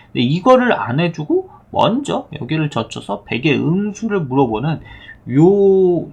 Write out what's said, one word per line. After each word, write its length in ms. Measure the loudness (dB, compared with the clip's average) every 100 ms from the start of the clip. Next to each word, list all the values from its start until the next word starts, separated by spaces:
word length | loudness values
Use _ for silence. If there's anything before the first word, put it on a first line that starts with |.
| -8
근데 140 | -2
이거를 520 | 0 2 4 4 4
안 260 | -2 -2 -2
해주고 500 | -2 -4 -2 -2 -2 -14 _
먼저 580 | 0 0 0 -4 -6 -8 -12
여기를 300 | -6 -4 -2
젖혀서 520 | -4 -6 -10 -10 -10
백의 340 | -6 -2 0 0
응수를 580 | 0 0 -2 -6 -6 -4
물어보는 600 | -2 0 0 0 -4 -6 -10 -20 -20 -18 -2
요 800 | 4 4 6 4 4 4 0 -4